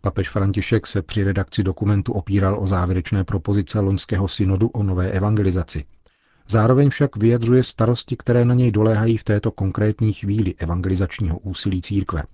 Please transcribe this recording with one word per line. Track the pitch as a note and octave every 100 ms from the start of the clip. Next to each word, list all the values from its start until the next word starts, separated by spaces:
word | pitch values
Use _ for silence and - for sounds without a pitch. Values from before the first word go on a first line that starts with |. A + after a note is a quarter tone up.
Papež | G2 - F#2+
František | G#2 G2 G2+ - A2 -
se | G2+
při | - A2
redakci | G2 F#2+ F#2+ -
dokumentu | F#2+ F2+ G2+ G2+ -
opíral | F#2 F#2 G2 F#2+ G#2
o | F#2+
závěrečné | F#2 F2+ F#2 - G2+
propozice | F2 F#2+ F2+ G2+ - G#2+
loňského | G2 F#2+ - G2+ F#2+
synodu | - F#2+ F#2+ A#2
o | A2+
nové | G2+ F2+ F#2
evangelizaci. | F#2+ G#2 G#2+ F#2+ F2+ E2+ D#2+ - _ _ _ _ _ -
Zároveň | A2 A2 B2+ C#3+
však | - C#3+
vyjadřuje | G#2 A2+ A#2+ A#2 B2+
starosti, | B2 - A2+ A#2+ - -
které | - A#2+
na | A#2+
něj | B2 B2
doléhají | G#2 A2 A2 A2+ A2+
v |
této | - G#2 A2
konkrétní | - G2 F#2 G#2+ G#2+ A2
chvíli | G2 G2 G#2+ F#2+ -
evangelizačního | E2 F2 F2+ F#2 F#2+ - F#2 E2
úsilí | G2 F2+ G2+ F#2
církve. | - G2 - E2 -